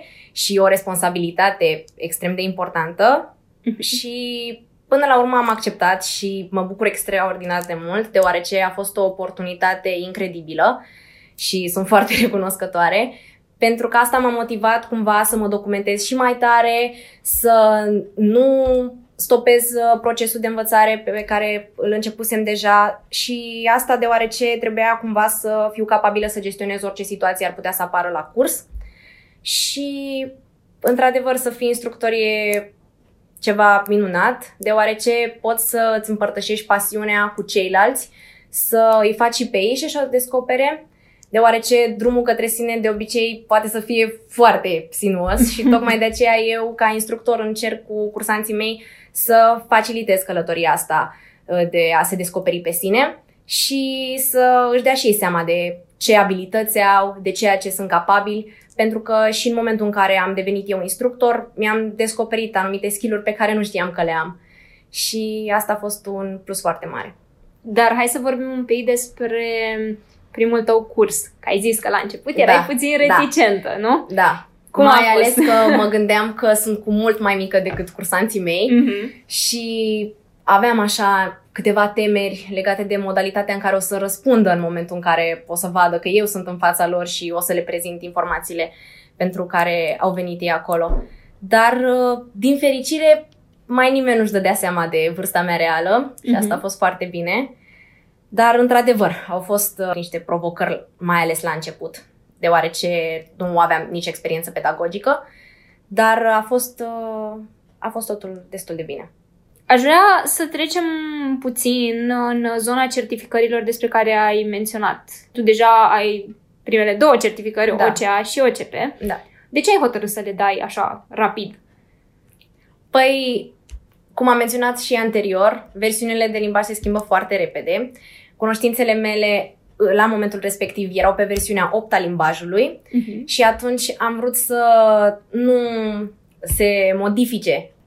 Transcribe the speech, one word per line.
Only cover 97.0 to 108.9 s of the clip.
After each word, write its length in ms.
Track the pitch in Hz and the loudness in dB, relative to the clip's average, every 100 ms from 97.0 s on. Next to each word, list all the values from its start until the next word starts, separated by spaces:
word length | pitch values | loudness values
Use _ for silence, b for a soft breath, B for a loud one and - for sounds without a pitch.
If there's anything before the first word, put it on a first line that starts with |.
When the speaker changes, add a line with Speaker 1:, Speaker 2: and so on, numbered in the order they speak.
| 180 | -8
Speaker 1:
bine. 380 | 170 175 214 269 b b b b b b _ _ | -6 -4 -4 -4 b b b b b b _ _
Dar, 260 | 196 233 233 | 2 4 6
într-adevăr, 720 | 247 240 233 208 180 175 - | 4 4 4 4 2 -2 -6
au 100 | 180 | -6
fost, 400 | 180 202 202 - | -2 -2 -2 -4
uh, 160 | 185 175 | -6 -6
niște 240 | 175 165 | -6 -10
provocări, 640 | - 170 170 170 170 - - - | -4 -4 -4 -4 -4 -4 -10 -8
mai 240 | 175 170 | -2 0
ales 200 | 165 160 | 0 -2
la 80 | 170 156 | -4 -6
început, 480 | 160 - 120 - - _ _ _ | -10 -12 -14 -16 -20 _ _ _
deoarece 480 | 170 170 165 - 175 170 160 160 - - | 2 2 0 -2 -4 -2 -4 -6 -12 -8
nu 220 | 180 170 | -2 2
aveam 280 | 170 160 165 | 2 0 -4
nici 140 | 170 170 | -8 -8
experiență 460 | - 165 165 165 | -8 -6 -6 -6
pedagogică, 720 | - 156 156 170 202 262 294 b b b b b b - | -4 -4 -2 -4 -2 -2 -2 b b b b b b -4
dar 380 | 196 220 226 226 | 2 4 4 2
a 200 | 214 220 | 0 0
fost, 320 | 247 247 - | -2 -2 -10
uh, 600 | 233 226 226 220 214 220 214 _ _ - | -12 -10 -10 -8 -10 -12 -18 _ _ -12
a 120 | 226 | -8
fost 180 | 226 220 | -8 -8
totul 380 | 208 190 185 180 | -8 -10 -16 -16
destul 260 | 190 - 165 | -14 -12 -10
de 60 | |
bine. 280 | 160 | -10